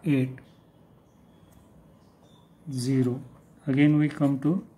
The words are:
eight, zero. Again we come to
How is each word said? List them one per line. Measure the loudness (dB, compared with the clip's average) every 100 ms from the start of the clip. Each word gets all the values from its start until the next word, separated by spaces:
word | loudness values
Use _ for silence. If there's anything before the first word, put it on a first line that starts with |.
| 0
eight, | 0 -2 -8 -20 -20 _ _ _ _ _ _ _ _ -20 -20 -20 -20 -20 _ _ _ _ -20 _ -20 -10
zero. | -6 0 0 0 -2 -10 -20 _ -12 -2
Again | 2 4 4
we | 0
come | 0 -2 0
to | -2 -2 -6